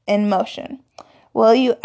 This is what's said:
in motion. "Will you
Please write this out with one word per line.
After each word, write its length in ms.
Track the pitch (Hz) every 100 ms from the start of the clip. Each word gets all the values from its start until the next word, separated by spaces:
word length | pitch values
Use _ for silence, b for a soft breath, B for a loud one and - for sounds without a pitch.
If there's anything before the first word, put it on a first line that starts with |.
| -
in 200 | 208 208
motion. 520 | 190 220 - - 269 _ B B B B
"Will 220 | - 220
you 220 | 240 254 233